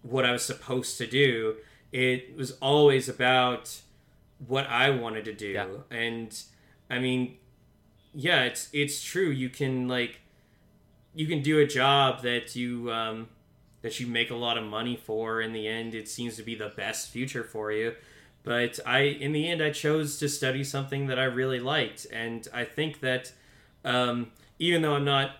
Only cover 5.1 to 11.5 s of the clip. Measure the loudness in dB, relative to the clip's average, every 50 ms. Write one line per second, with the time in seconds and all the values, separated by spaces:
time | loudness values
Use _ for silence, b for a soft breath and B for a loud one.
5.1 | -4 -4 -6 -6 -8 -6 -6 -4 -2 -2 -4 -4 -6 -12 -12 _ -4 -4 -2 -2
6.1 | -2 -4 -8 -10 -12 -14 -16 b b b b b b b b _ -4 0 0 2
7.1 | 2 2 0 -2 -4 -14 _ _ _ _ _ _ _ _ _ _ _ _ _ _
8.1 | _ -4 0 2 4 4 4 2 -2 -4 -10 -6 -2 0 0 0 -2 -6 -8 -6
9.1 | -2 0 0 2 0 -2 -2 -6 -4 -2 -2 -2 0 -2 -2 -2 0 0 -2 -2
10.1 | -4 -14 _ b b b b b b b b b _ _ _ _ _ _ _ _
11.1 | _ -6 -4 -2 -2 0 0 4